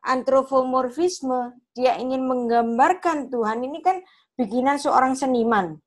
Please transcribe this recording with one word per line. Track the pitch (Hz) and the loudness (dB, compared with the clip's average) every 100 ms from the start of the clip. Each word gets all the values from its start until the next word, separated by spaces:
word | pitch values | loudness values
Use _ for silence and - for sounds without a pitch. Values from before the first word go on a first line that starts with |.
antropomorfisme. | - 262 254 269 262 269 262 254 254 254 359 359 262 254 247 247 _ | -2 -2 2 2 2 0 2 0 -2 0 -2 -2 -4 -4 -4 -10 _
Dia | - 254 180 | -2 0 0
ingin | 247 262 262 | -2 -2 -2
menggambarkan | 254 240 233 233 233 294 370 349 311 269 | -2 2 2 2 2 2 2 -2 -4 -4
Tuhan | 254 214 226 | -2 -2 -2
ini | 254 320 | -6 -4
kan | 339 381 370 _ _ - | -2 -2 -6 _ _ -6
bikinan | 233 240 254 285 | -2 0 0 0
seorang | 285 254 262 262 | 2 2 2 0
seniman. | 269 254 226 220 180 156 | 0 0 2 0 0 -6